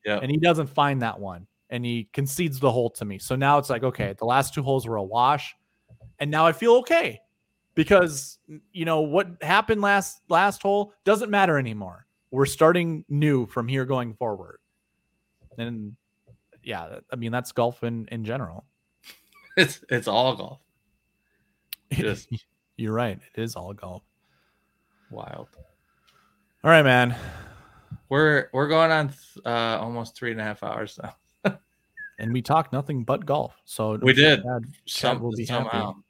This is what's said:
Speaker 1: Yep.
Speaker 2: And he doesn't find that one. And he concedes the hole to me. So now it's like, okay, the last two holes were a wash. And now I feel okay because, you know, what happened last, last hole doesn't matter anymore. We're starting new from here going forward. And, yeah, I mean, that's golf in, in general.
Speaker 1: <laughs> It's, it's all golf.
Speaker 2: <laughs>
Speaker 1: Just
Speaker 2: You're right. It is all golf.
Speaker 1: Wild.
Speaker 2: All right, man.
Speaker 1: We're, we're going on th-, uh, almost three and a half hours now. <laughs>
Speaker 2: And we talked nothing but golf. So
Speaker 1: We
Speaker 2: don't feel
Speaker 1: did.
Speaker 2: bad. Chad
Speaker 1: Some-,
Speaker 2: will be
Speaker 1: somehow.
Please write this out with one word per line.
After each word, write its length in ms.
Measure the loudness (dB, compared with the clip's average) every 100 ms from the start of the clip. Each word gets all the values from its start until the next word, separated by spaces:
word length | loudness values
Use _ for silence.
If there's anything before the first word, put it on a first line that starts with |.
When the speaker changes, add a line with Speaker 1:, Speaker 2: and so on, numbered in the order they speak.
| -2
Speaker 1:
Yep. 160 | -4
Speaker 2:
And 80 | -2
he 60 | 2
doesn't 300 | 2 2 0
find 340 | 0 0 0
that 180 | -4 -6
one. 260 | -12 -12 -18 _ _
And 160 | -8 -4
he 240 | -6 -6
concedes 460 | -6 -4 -2 -4 2
the 120 | 2
hole 180 | 2 -2
to 140 | -4 -10
me. 140 | -10
So 160 | -6 0
now 220 | 4 4
it's 100 | 2
like, 140 | -2
okay, 320 | -2 -2 -6 -4
the 80 | 0
last 280 | 2 0
two 100 | -4
holes 240 | -2 -2 -2
were 80 | -6
a 80 |
wash. 520 | -2 2 4 2 -4 -18 _ _ _ -20 -20 _
And 120 | -4
now 160 | 2 2
I 40 |
feel 240 | 2 4 4
okay 440 | 4 0 0 -8 _ _ _ _ _ -2
because, 640 | 6 6 6 -2 -12 -18 _ -20 _
you 140 | -8 -2
know, 160 | 0
what 260 | 2 0 0 -8
happened 400 | 2 2 2 0
last, 400 | 2 2 0 -12 _
last 320 | 4 4 0
hole 300 | -2 0 -2 _ 0
doesn't 240 | 2 2
matter 280 | 2 4 2
anymore. 480 | 0 -6 -10 -16 _ _ _
We're 140 | 0 0
starting 580 | 6 6 6 0 -4 -4
new 380 | 0 2 2 0
from 200 | -4 -2
here 180 | -4 -2
going 280 | -2 -4 -6
forward. 440 | -6 -6 -12 -20 _ _ _ _ _ _ _ _ _ -10
And, 380 | -8 -8 -12 -14 _ _ _ _ _ _
yeah, 360 | -12 -10 -10 -16 _
I 40 | -8
mean, 140 | -4
that's 200 | -6 -4
golf 320 | -2 -2 -2
in, 240 | -8 -8 -10
in 120 | -10 -8
general. 400 | -8 -8 -12 _
Speaker 1:
<laughs> 60 | _ _ _ -20 -20 _ _ _ 2
It's, 260 | 2 0 -6
it's 180 | -4 0
all 300 | 0 0 -2
golf. 220 | -10 -16 _ _ _ _ _ _ _
Speaker 2:
<laughs> 600 | _ _ _ _ -20 _
Speaker 1:
Just 380 | -2 -2 -4 -8 -12 _ _ _ -8
Speaker 2:
You're 160 | -4
right. 260 | -2 -2 -4 _ -8
It 60 |
is 160 | -8 -8
all 160 | -14
golf. 300 | -14 -14 -16 _ _ _ _ _ _ _ _ _ _ _
Speaker 1:
Wild. 400 | -16 -14 -16 -18 _ -20 _ _ _ _ _ _ _ _ _
Speaker 2:
All 80 | 6
right, 120 | 8
man. 300 | 8 6 4 -2 -12 -16 -20 -20 -20 _ _ -20 _
Speaker 1:
We're, 400 | 2 4 2 0
we're 160 | -2 2
going 200 | 4 4
on 180 | 4 0
th-, 360 | -6 -20 -12 -4
uh, 340 | -2 0 -2
almost 340 | -4 -8 -10 -10
three 160 | -8
and 80 | -6
a 60 | -8
half 180 | -8
hours 340 | -8 -8 -10 -12
now. 540 | -16 -18 _ _ -4 -4
<laughs> 580 | _ _ _ -18 -18 -10
Speaker 2:
And 120 | -4
we 100 | -4
talked 300 | 0 0 0
nothing 320 | -6 -4 -6
but 220 | -4 -4 -2
golf. 280 | -4 -4 _ -16
So 280 | -6 -4
Speaker 1:
We 40 | 2
Speaker 2:
don't 180 | 4 6
feel 140 | 6 6
Speaker 1:
did. 60 |
Speaker 2:
bad. 200 | 0 -6 -8 -18 -10
Chad 260 | -2 -2 -2
Speaker 1:
Some-, 60 |
Speaker 2:
will 80 | -6
be 120 | -6 -6
Speaker 1:
somehow. 500 | -4 -4 -4 -6 -10 _